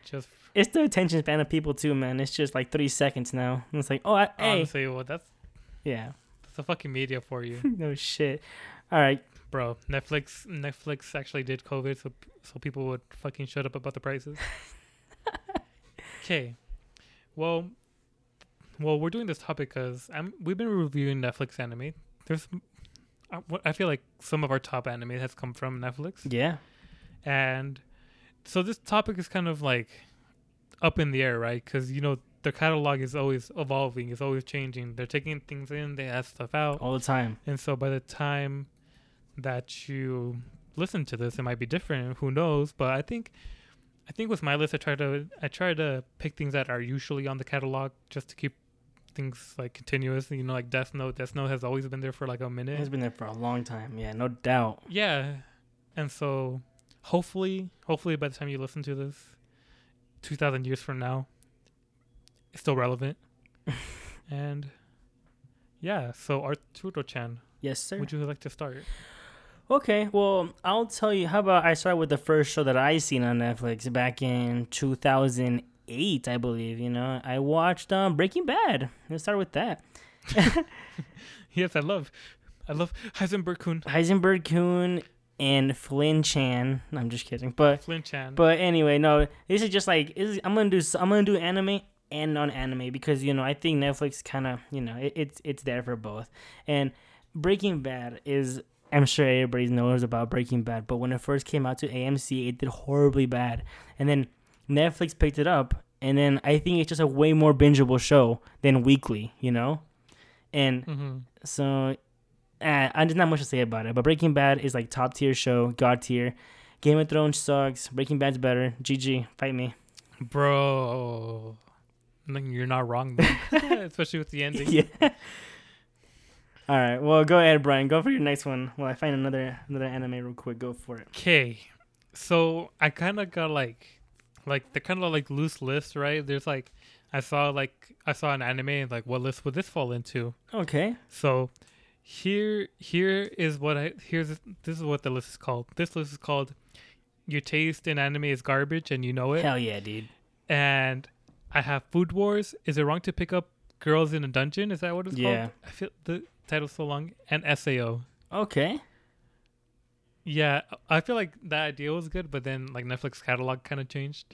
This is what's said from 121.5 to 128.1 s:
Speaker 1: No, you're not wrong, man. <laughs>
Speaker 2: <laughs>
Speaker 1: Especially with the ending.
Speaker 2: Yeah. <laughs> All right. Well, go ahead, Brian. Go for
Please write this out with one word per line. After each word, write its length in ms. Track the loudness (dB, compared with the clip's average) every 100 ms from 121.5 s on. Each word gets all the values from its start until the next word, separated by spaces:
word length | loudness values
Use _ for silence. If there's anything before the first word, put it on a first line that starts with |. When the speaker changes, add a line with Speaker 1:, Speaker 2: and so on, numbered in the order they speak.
| -16 _ _ _ _ _ _ -8
Speaker 1:
No, 120 | -6
you're 260 | -4 -4 0
not 200 | 0 0
wrong, 280 | -2 -2 4
man. 220 | 4 4
<laughs> 0 | 2
Speaker 2:
<laughs> 0 | 2 2 0
Speaker 1:
Especially 340 | -2 -4 -4 -4
with 120 | -6
the 120 | -4
ending. 240 | -4 -2 4
Speaker 2:
Yeah. 120 | 6 6 4
<laughs> 100 | 2 2 -16 -16 -18 -20 -20 -20 _ _ _ _ -20 -20 _ -12 0
All 80 | 4
right. 220 | 4 2
Well, 260 | 6 8
go 140 | 10 10
ahead, 240 | 10 8
Brian. 260 | 6 4 4
Go 140 | 4
for 80 | 4